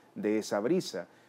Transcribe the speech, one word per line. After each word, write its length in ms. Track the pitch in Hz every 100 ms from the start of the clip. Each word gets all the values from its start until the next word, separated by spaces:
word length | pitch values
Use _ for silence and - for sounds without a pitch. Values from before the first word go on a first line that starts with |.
| -
de 240 | 110 104 107
esa 220 | 101 104
brisa. 480 | 117 185 - 90 85 -